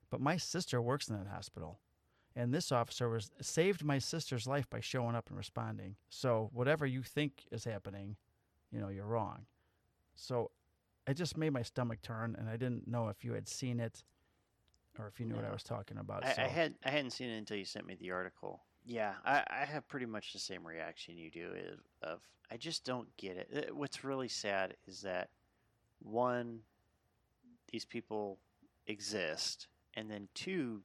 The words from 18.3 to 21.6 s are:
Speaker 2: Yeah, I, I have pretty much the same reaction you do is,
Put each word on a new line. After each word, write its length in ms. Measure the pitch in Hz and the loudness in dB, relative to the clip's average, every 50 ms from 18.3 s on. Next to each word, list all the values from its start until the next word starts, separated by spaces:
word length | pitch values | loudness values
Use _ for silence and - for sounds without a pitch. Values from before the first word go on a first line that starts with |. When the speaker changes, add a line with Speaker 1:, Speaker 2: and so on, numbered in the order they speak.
| - - 101 98 95 - - _ _ _ - | -6 -8 -8 -8 -8 -10 -12 _ _ _ -10
Speaker 2:
Yeah, 280 | 120 120 113 107 101 95 - - | -4 -2 0 0 0 -2 0 2
I, 180 | - 139 - - - | 4 4 4 4 2
I 140 | - 127 147 | 0 -2 -2
have 220 | 143 151 147 - - | -2 -2 -4 -6 -6
pretty 180 | - 131 123 | -4 -4 -4
much 260 | 113 110 104 - - | -4 -4 -4 -6 -6
the 60 | - 98 | -6 -6
same 260 | - - 95 87 85 | -6 -6 -6 -8 -8
reaction 500 | 82 80 82 80 85 80 - - - 85 85 | -8 -6 -6 -6 -6 -8 -10 -12 -12 -12 -12
you 120 | 82 80 | -12 -10
do 200 | 80 85 85 87 92 | -8 -8 -8 -6 -6
is, 240 | 92 | -6